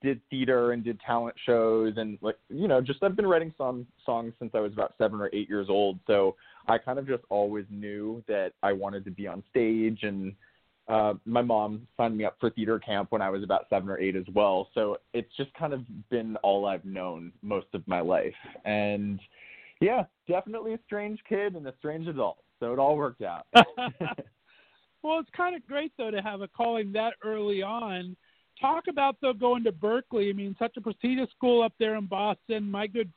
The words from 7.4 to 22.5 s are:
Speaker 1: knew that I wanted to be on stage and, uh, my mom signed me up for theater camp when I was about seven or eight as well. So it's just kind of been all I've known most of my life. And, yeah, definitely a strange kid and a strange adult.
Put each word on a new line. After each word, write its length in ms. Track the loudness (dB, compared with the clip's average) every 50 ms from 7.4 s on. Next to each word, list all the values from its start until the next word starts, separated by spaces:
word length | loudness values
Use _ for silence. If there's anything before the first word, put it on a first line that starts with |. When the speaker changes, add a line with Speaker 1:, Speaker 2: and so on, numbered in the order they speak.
| 0 0 -2 -4 -8 -8
Speaker 1:
knew 540 | -10 -10 -8 -8 -8 -6 -6 -6 -8 -8 -6 -2
that 240 | -2 -2 -2 -2 -4 -2 0
I 80 | 0
wanted 320 | 0 0 -2 -6 -6 -8 -10
to 80 | -10
be 160 | -10 -8 -8
on 160 | -8 -8 -10 -10 _
stage 540 | 0 2 4 4 2 2 2 0 0 -2 -4
and, 300 | -4 -4 -4 -6 -8 -8 _ _ _ _ _ _ _ _ _ -4
uh, 280 | 0 2 4 4 2 0 -2 -4
my 160 | 0 0 2
mom 460 | 2 4 2 2 2 0 -4 -8 -12 -10 _
signed 180 | 0 0 0 0
me 100 | 0 -2
up 120 | -4 -4 -2
for 120 | -2 -2
theater 260 | 0 0 -2 0 0
camp 340 | -2 -2 -2 -2 -2 -2 -2
when 80 | -2 0
I 120 | 0 0
was 100 | -2 -4
about 260 | -2 0 0 0 0 0
seven 180 | 0 0 0 -2
or 80 | -4
eight 180 | -2 -2 -2 -2
as 100 | -2 -6 -2 2
well. 340 | 4 4 4 4 2 -2 _ -2
So 220 | 0 0 0 -2 -4 _ _ -6
it's 200 | -6 -6 _ -8
just 160 | -8 -8 -8 -6
kind 180 | -8 -6 -6 -6
of 80 | -6 -8 -12 -14 -14 -8 -4
been 240 | -4 -4 -2 -4 -4 0 2
all 240 | 2 2 4 2
I've 180 | -2 -2 -4 -6
known 460 | -8 -8 -6 -6 -6 -6 -8 -12 -16 -16 -12
most 240 | -6 -4 -4 -4 -4 -6 -10
of 80 | -8 -4
my 140 | -2 -2 0
life. 340 | 2 2 2 2 2 0 -6 -10 -18 -20 -18 -10 -4
And, 540 | -2 0 0 2 0 0 -2 -2 -4 -4 -6 -8 _ _ -20 -20 -20 -20 -20 -20 -12 -2 0
yeah, 220 | 2 2 2 2 -2 -4 _ _ -4
definitely 480 | -2 -2 -2 -2 -4 -10 -8 -6 -6 -6
a 40 | -8 _
strange 340 | -8 -6 -6 -4 -6 -8 -8 _
kid 280 | -2 -2 0 0 -2 -4
and 100 | -6 -10
a 80 | -12 -12 _
strange 280 | -8 -6 -6 -6 -6
adult. 300 | -6 -2 0 -2 -2 -2 _ _ _